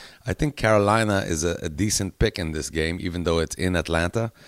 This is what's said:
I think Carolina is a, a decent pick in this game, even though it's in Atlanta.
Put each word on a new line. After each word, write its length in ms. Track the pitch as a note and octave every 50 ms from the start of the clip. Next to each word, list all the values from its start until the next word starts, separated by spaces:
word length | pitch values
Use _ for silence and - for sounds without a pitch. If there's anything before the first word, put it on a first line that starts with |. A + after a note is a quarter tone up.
| - - - - - -
I 60 | -
think 240 | - D#3 D3 - -
Carolina 640 | - A2 A2 G#2 G2+ G2+ G#2+ A2+ A2+ G#2+ G2+ G2 -
is 200 | - E2 D#2 D#2
a, 120 | E2+ E2 -
a 80 | - F2
decent 500 | D2+ D2+ G2+ G#2+ - - G2+ F#2 - -
pick 180 | G#2+ A2+ - G2+
in 140 | E2+ D#2
this 180 | D#2 D#2 D2+ -
game, 280 | D2+ D#2+ D#2 E2 F2 F#2
even 240 | F2+ F2+ E2 F2 E2+
though 160 | E2+ E2 E2
it's 160 | D#2+ D2+ -
in 220 | - F2+ F#2 F#2 E2+
Atlanta. 560 | E2 F2 E2 E2 E2+ F2 - A2+ A2+ A2+ - - -